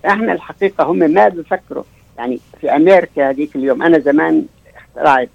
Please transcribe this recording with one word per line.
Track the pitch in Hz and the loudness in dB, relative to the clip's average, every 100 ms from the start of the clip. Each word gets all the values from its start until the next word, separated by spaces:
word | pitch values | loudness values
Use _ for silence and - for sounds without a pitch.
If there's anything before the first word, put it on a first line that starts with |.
| 196 | 0
إحنا | 202 226 | -2 -2
الحقيقة | 170 - - 196 - | -4 -8 -4 -4 -2
هم | 147 185 | -2 0
ما | 160 175 208 | 2 4 2
بفكروا، | 175 156 185 _ 131 - _ _ - | 0 -8 -8 _ -14 -14 _ _ -12
يعني | 120 127 _ - | -10 -10 _ -10
في | 143 139 | -2 2
أمريكا | 170 190 175 - 139 | 4 4 2 -2 -2
هذيك | 135 151 139 | -2 -6 -4
اليوم | 135 123 | -4 0
أنا | 165 160 | 2 2
زمان | 143 147 160 160 - _ _ - | 2 0 0 -2 -4 _ _ -20
اخترعت | _ - 156 131 123 | _ -2 0 2 -2